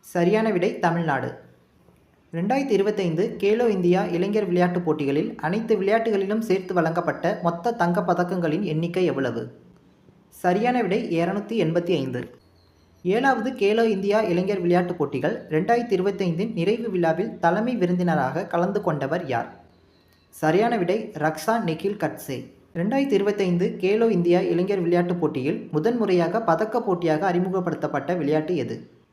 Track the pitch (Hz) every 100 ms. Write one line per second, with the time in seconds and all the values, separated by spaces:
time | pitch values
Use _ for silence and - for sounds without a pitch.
0 | - 180 175 214 220 185 185 - 170 170
1 | 160 135 123 - - _ _ _ _ _
2 | _ _ _ 165 190 269 269 196 196 208
3 | 180 160 226 - 196 226 240 196 175 180
4 | 175 175 190 202 180 175 175 175 170 151
5 | 139 139 220 - 156 202 220 214 190 220
6 | 226 202 190 220 220 185 185 180 160 165
7 | 165 - 170 208 170 170 240 233 175 175
8 | 175 175 175 185 170 151 - 156 170 180
9 | 180 135 131 113 120 - - - _ _
10 | _ _ _ - 180 185 240 247 202 208
11 | - 165 170 196 202 226 160 165 170 170
12 | 131 123 120 - _ _ _ _ _ _
13 | 175 214 269 247 226 262 202 220 226 190
14 | 202 208 214 170 190 202 175 175 175 175
15 | - 196 151 226 - 156 190 240 233 190
16 | 190 190 185 165 226 180 170 233 233 185
17 | 165 160 220 - 170 185 233 240 180 180
18 | 180 156 131 143 156 170 180 202 180 151
19 | 135 165 135 117 - - - _ _ _
20 | _ _ _ - 156 170 233 233 175 208
21 | - 156 151 156 - 226 180 156 196 202
22 | 156 - - 127 - - _ 170 190 269
23 | 277 196 202 202 190 175 185 - 185 214
24 | 226 185 170 175 190 170 185 196 170 175
25 | 175 175 151 151 127 220 - 151 185 240
26 | 202 180 165 202 220 160 214 247 233 175
27 | 170 156 190 175 185 190 175 156 151 151
28 | 139 180 143 156 156 175 117 110 - _
29 | _